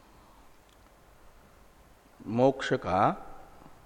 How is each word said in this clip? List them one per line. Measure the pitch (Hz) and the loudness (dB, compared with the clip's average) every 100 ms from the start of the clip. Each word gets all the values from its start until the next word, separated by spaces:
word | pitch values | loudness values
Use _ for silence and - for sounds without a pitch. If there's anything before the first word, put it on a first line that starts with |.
| - - - - - - - - - - - - - - - - - - - - - - - | -20 -20 -20 -20 -20 -20 -20 -20 -20 -20 -20 -20 -20 -20 -20 -20 -20 -20 -20 -20 -20 -18 -6
मोक्ष | 113 131 - - | 2 2 2 -2
का | 127 - 92 120 202 - - - - - - | -2 0 2 2 0 -8 -18 -20 -20 -20 -20